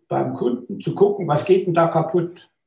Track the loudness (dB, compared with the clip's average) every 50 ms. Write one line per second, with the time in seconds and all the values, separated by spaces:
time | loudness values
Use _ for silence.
0 | _ -6 -4 -4 -2 -4 -4 -2 -2 -2 -2 -2 -6 -8 -12 -8 -6 -4 0 2
1 | 2 2 2 0 -2 -2 -2 -2 2 4 2 2 2 0 2 2 2 2 2 0
2 | -2 0 0 -2 -2 -2 -8 -12 -20 _ _ _ _